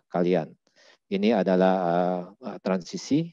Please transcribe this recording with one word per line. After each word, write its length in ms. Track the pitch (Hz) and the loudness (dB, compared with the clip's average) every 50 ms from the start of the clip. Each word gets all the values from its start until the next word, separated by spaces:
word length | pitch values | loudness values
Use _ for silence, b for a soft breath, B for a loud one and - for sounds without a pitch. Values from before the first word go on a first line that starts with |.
| _ _ | _ _
kalian. 400 | - 85 90 87 90 85 78 73 - _ _ b b b b b b b b - | -4 -2 0 2 2 0 0 -4 -10 _ _ b b b b b b b b -6
Ini 320 | 101 95 101 110 120 101 | -4 0 2 2 2 2
adalah, 360 | 92 95 92 92 92 92 92 95 92 85 85 87 90 90 90 90 87 87 - | 2 2 4 4 4 4 2 2 0 0 0 0 0 0 -2 -4 -6 -10 -14
eh, 240 | - - - 190 - | -16 -14 -12 -12 -8
transisi 720 | - - 92 95 82 - - - - - 135 151 165 170 | -4 -2 -2 -4 -4 -8 -12 -10 -6 -2 -2 -2 -2 -2